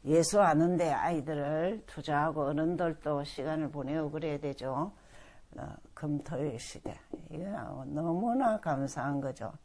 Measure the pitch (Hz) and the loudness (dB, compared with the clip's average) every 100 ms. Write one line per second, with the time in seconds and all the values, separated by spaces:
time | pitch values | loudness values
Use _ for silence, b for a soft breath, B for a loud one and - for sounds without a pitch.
0 | 135 160 165 202 190 151 170 175 165 139 | 6 6 6 6 6 8 6 4 2 2
1 | 160 165 139 151 143 156 175 220 - - | 2 0 -2 -2 0 0 0 -2 -8 -10
2 | 143 147 156 156 139 156 160 175 170 160 | 0 2 2 2 0 2 2 2 0 0
3 | 151 143 147 - 143 156 147 147 131 156 | -2 -2 -2 -6 -4 -2 -2 -4 -4 -2
4 | 151 151 160 143 147 139 131 131 185 B | -2 -2 -4 -2 -4 -4 -4 -2 -4 B
5 | B B B B - - 127 - - - | B B B B -18 -12 -12 -12 -16 -8
6 | 151 147 143 143 147 117 - - - - | -4 -4 -4 -4 -4 -4 -10 -10 -10 -12
7 | - - 160 156 190 202 - - 135 147 | -12 -14 -10 -8 -6 -6 -8 -8 -6 -2
8 | 165 170 240 247 247 214 170 139 135 143 | 0 0 2 4 2 2 0 0 0 -2
9 | 131 143 117 - 107 - | -2 -2 -2 -6 -8 -10